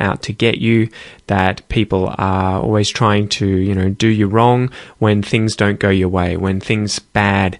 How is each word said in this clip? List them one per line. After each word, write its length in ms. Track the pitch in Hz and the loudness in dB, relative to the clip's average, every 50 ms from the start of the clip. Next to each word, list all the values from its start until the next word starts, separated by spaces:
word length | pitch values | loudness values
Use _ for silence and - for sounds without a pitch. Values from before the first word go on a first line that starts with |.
out 220 | 101 95 - - | 0 -2 -2 -4
to 100 | - - | -6 -10
get 240 | 104 - 113 117 - | -4 0 0 0 0
you, 320 | - 113 113 113 113 110 110 - - - - - - - | 0 0 2 2 2 2 0 -4 -14 -20 -20 -20 -18 -6
that 420 | - 101 98 92 95 - - - - | -2 0 0 2 0 -2 -4 -8 -4
people 460 | - 113 107 - 98 92 92 - - | -2 -2 0 0 0 -2 0 -2 -2
are 420 | - 95 95 95 95 95 92 95 95 | -2 -2 0 0 0 0 0 0 -2
always 300 | - 113 107 104 104 - | 0 0 0 0 0 0
trying 400 | - - 123 104 104 104 104 104 | -2 0 2 2 2 2 0 -2
to, 180 | - - 104 | -4 -2 0
you 280 | 98 95 92 95 101 98 | 0 0 0 0 0 0
know, 160 | 92 92 95 | 0 0 -2
do 180 | 98 - 110 110 | 0 0 2 2
you 180 | 110 107 107 | 2 2 0
wrong 440 | 98 104 113 117 123 123 123 127 127 - - - - - - | 2 2 2 4 4 2 2 0 -4 -6 -12 -20 -18 -6 -2
when 220 | 113 107 104 104 | 0 2 2 0
things 320 | 98 - - 113 110 110 - | 0 -2 -2 0 0 -2 -2
don't 240 | - 104 101 101 - | 0 -2 -2 0 0
go 120 | - 101 | 0 0
your 180 | 95 95 92 90 | 2 2 2 0
way, 300 | 95 92 90 87 87 90 | 0 0 -2 -2 -2 -2
when 220 | 92 95 95 95 | -2 -2 -4 -4
things 380 | - - 113 107 104 101 - - | -2 -2 -2 -2 -2 -4 -6 -8
bad 600 | - _ - 104 104 101 98 98 98 92 - | -10 _ -2 0 2 2 2 2 0 0 -2